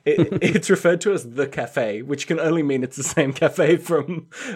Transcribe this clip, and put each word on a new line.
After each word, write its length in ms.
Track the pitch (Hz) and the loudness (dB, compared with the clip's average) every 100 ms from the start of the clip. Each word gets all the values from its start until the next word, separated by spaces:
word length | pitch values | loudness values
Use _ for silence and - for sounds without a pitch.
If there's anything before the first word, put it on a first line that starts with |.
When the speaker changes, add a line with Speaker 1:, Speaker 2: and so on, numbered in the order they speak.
Speaker 1:
it, 240 | 147 151 156 | 0 2 2
Speaker 2:
<laughs> 140 | 190 | 2
Speaker 1:
it's 260 | 175 170 - | 2 2 2
referred 300 | 185 175 175 | 2 2 2
to 120 | 208 | 0
as 160 | 190 123 123 | -2 -4 -4
the 120 | 135 | -4
cafe, 540 | 147 120 139 110 107 | -4 -6 -2 -2 -4
which 260 | 135 143 - | -6 -6 -2
can 100 | 160 | -2
only 200 | 160 165 | 0 2
mean 220 | 143 135 | 0 0
it's 140 | 127 - | -2 -6
the 60 | |
same 280 | 131 - 135 | -2 0 0
cafe 460 | 135 160 - 156 175 | 0 0 2 4 2
<laughs> 120 | - | 2
from 380 | 160 139 165 - - 269 | -2 -2 -8 -12 -12 -12